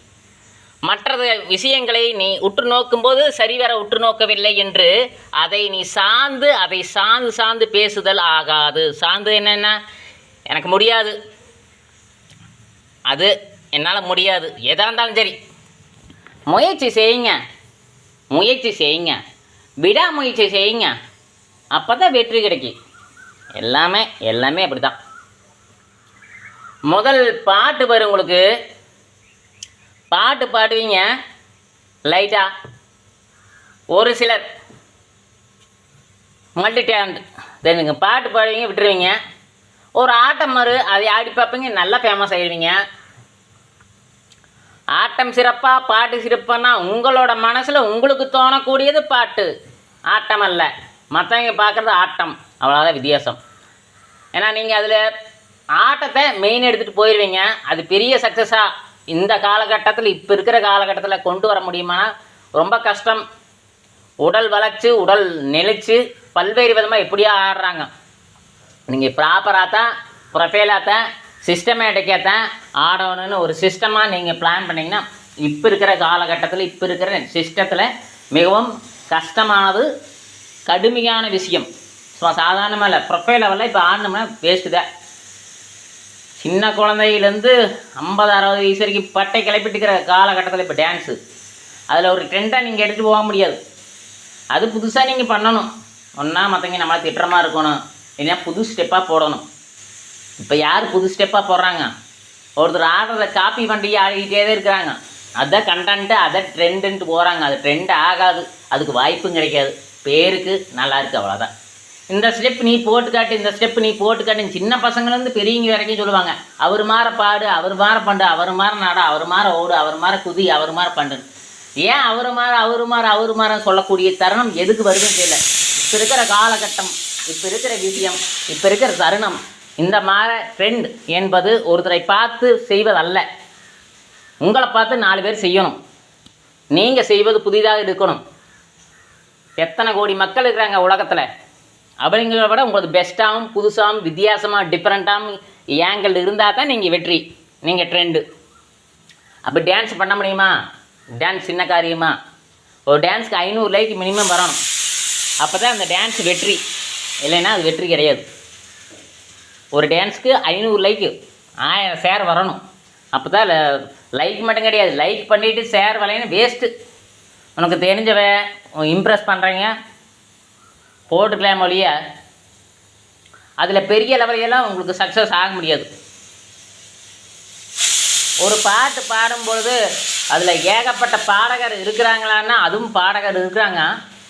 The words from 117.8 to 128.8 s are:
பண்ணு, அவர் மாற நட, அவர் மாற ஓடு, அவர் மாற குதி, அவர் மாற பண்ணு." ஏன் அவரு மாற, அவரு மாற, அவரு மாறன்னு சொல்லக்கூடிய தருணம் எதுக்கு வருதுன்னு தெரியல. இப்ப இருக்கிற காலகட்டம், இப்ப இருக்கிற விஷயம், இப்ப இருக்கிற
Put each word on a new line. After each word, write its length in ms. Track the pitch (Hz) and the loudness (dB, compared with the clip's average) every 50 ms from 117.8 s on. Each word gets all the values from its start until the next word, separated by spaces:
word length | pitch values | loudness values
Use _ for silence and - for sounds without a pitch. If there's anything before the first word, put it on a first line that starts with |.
| 202 208 220 226 | 4 4 4 2
பண்ணு, 240 | 190 202 202 190 190 | 2 0 0 2 4
அவர் 280 | 180 165 156 175 185 185 | 2 2 2 0 -2 0
மாற 220 | 185 196 208 214 | 0 0 0 0
நட, 260 | 208 196 180 175 180 | 0 -2 0 2 2
அவர் 260 | 175 156 151 151 160 | 2 2 2 0 -2
மாற 320 | 170 180 190 208 196 175 165 | 0 0 2 2 2 2 0
ஓடு, 160 | 170 170 175 | 0 2 2
அவர் 220 | 160 151 156 156 | 2 2 0 -2
மாற 200 | 160 165 185 196 | -2 -2 -2 -2
குதி, 320 | 190 - 185 165 175 196 175 | -2 -4 -6 -2 0 2 2
அவர் 240 | 156 151 156 156 160 | 2 2 0 -2 -2
மாற 180 | 170 180 175 | -2 -2 -2
பண்ணு." 400 | 160 156 143 139 135 127 - - - - - - - - - - - | -2 -4 -4 -4 -6 -10 -14 -18 -20 -20 -20 -20 -20 -20 -20 -14 -6
ஏன் 160 | 139 160 202 | -4 0 0
அவரு 420 | 247 285 262 233 220 233 247 247 240 | 0 2 0 0 -2 -2 -4 -4 -4
மாற, 240 | 240 240 247 247 | -2 -2 0 0
அவரு 300 | 233 220 226 240 233 233 | 0 0 0 0 -2 -2
மாற, 220 | 233 240 233 233 220 | -2 -2 0 2 2
அவரு 260 | 208 214 226 220 220 220 | 2 2 0 -2 0 0
மாறன்னு 240 | 220 220 214 208 214 | 0 0 0 -2 0
சொல்லக்கூடிய 540 | 202 190 190 190 - 196 185 185 185 185 | 2 2 2 2 0 -2 2 2 0 0
தருணம் 380 | - 190 185 202 226 247 226 180 | 2 0 2 2 2 0 -2 -2
எதுக்கு 280 | 165 180 185 226 220 220 | -2 0 0 0 2 2
வருதுன்னு 380 | 196 185 196 - - - - | 2 2 4 2 2 2 0
தெரியல. 160 | 175 - 160 - - - - - - - - - - | 0 0 0 0 0 0 0 0 -2 -2 -2 -2 -2
இப்ப 100 | - - | -2 -2
இருக்கிற 260 | 214 220 214 269 254 233 | 0 0 2 2 2 2
காலகட்டம், 680 | 220 202 202 214 226 226 208 214 196 - - 190 185 - - - - - - - - | 2 2 2 4 2 2 0 -4 -6 -6 -6 -6 -6 -8 -10 -10 -10 -10 -10 -10 -10
இப்ப 200 | 160 160 180 185 | -10 -8 -6 -6
இருக்கிற 260 | 196 226 247 254 233 | -6 -4 -4 -4 -6
விஷயம், 400 | 202 185 190 190 190 190 185 180 180 - - - - - - | -4 -4 -4 -4 -2 -4 -4 -4 -4 -6 -6 -6 -8 -8 -8
இப்ப 200 | 160 147 - 196 | -8 0 2 2
இருக்கிற 240 | 202 202 | 4 4